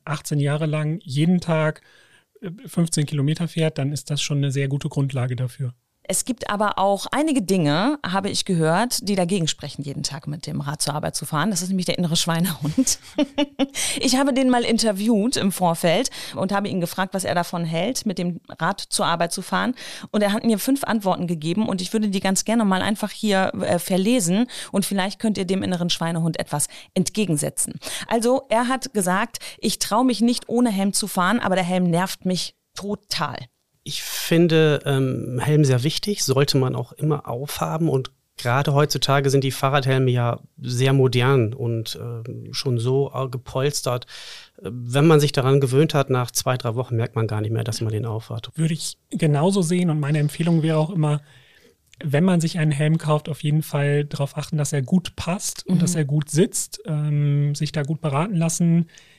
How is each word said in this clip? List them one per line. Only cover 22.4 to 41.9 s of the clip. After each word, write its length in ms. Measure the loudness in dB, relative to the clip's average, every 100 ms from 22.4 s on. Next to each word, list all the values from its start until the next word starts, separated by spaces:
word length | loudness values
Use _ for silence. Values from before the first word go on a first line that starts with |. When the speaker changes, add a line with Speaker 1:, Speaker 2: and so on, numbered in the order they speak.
| 2
Speaker 2:
gerne 200 | 2 2
mal 160 | 2
einfach 300 | 0 -2 -6
hier, 420 | -4 0 2 2 0
äh, 180 | 0 0
verlesen 680 | 2 2 4 2 4 2 0 -4 -4
und 140 | -2 0
vielleicht 340 | 0 -2 -2
könnt 180 | -2 0
ihr 80 | 0
dem 160 | 0
inneren 280 | 0 0 0
Schweinehund 500 | 0 -2 0 0 -2
etwas 280 | -4 -4 -4 -8 -6
entgegensetzen. 840 | -2 -2 0 0 0 -2 -4 -6 -8 -10 -10 -2
Also 400 | 0 2 0 2
er 180 | 0 0
hat 260 | -2 -2
gesagt, 440 | -2 0 0 -2 -6 -16 -6
"Ich 200 | -4 -2
trau 240 | 0 2
mich 160 | 2 4
nicht, 300 | 2 0 -2
ohne 220 | 2 2
Helm 220 | 2 0
zu 140 | 0 -2
fahren, 320 | 0 2 2
aber 160 | 2 0
der 80 |
Helm 200 | 2 2
nervt 420 | 2 2 0 -2 -4
mich 300 | -2 -4 -12 _
total." 640 | -12 -8 -8 _ -4 -4 -6 -14 _ _ _
Speaker 3:
Ich 200 | -12 -10
finde, 800 | -8 -8 2 4 6 6 4 4 2
ähm, 540 | 0 0 -2 -4 -4
Helm 260 | 2 4 6
sehr 180 | 4
wichtig, 400 | 2 -2 -4 -2
sollte 340 | 0 2 2 2
man 180 | 0 -2
auch 160 | -8
immer 360 | -4 -2 -2 -4
aufhaben. 640 | -8 -8 -6 -4 0 0
Und 220 | 0 -2 -12 _ -6
gerade 380 | -2 0 2 2
heutzutage 560 | 2 0 2 2 4
sind 120 | 2
die 60 | 2
Fahrradhelme 640 | 0 0 2 2 2 2
ja 280 | 2 0 -2 -10 -14
sehr 320 | -6 0 2
modern 640 | 4 4 4 4 4 2 -2
und, 420 | -4 -4 -6